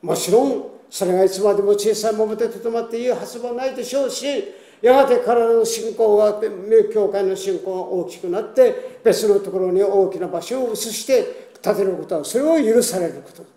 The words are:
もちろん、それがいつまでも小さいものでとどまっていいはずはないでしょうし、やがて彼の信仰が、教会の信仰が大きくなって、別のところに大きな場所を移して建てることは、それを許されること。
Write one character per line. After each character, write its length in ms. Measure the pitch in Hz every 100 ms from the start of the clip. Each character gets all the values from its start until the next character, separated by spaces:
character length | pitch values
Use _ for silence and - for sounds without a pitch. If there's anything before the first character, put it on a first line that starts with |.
も 120 | 170
ち 160 | 165 -
ろ 140 | 208
ん、 200 | 277 240 - - _
そ 160 | - 185
れ 80 |
が 100 | 185
い 60 | 190
つ 100 | 185
ま 140 | 202
で 80 | 196
も 80 | 202
小 240 | 202 214
さ 160 | 214 214
い 20 |
も 140 | 214 214
の 100 | 214
で 100 | 233
と 80 | 202
ど 120 | 233
ま 120 | 226
っ 80 | 226
て 100 | 226
い 40 |
い 40 | 247
は 160 | 233
ず 140 | - 240
は 140 | 240
な 120 | 240
い 100 | 262
で 80 | 262
し 140 | 226 262
ょ 100 | 269
う 40 |
し、 420 | - 262 269 - - - _
や 120 | 233
が 120 | 262 277
て 160 | 247
彼 160 | 202 240
の 220 | 226 233
信 300 | 220 - 220
仰 220 | 208 226 208
が、 200 | 214 208 214 196 196 226 208
教 160 | 214 196
会 160 | 196
の 100 | 196
信 260 | 185 - 180
仰 140 | -
が 60 | 185
大 220 | 180 185 165
き 120 | -
く 100 | 185
な 120 | 180
っ 100 | 220
て、 480 | - 247 - - -
別 240 | 226 - 214
の 120 | 202
と 100 | 196
こ 80 | 185
ろ 120 | 185
に 120 | 185
大 280 | 202 196 185
き 80 | 185
な 80 | 175
場 160 | 175
所 220 | 170 254
を 80 | 247
移 20 | 214
し 300 | 226 220 -
て 440 | 254 - - - -
建 140 | 190 170
て 80 |
る 80 | 196 175
こ 80 |
と 120 | 156 170
は、 80 |
そ 120 | 143 233
れ 80 |
を 300 | 294 320 233
許 80 | 226
さ 160 | 220 185
れ 80 | 170
る 160 | -
こ 60 | -
と。 120 | - -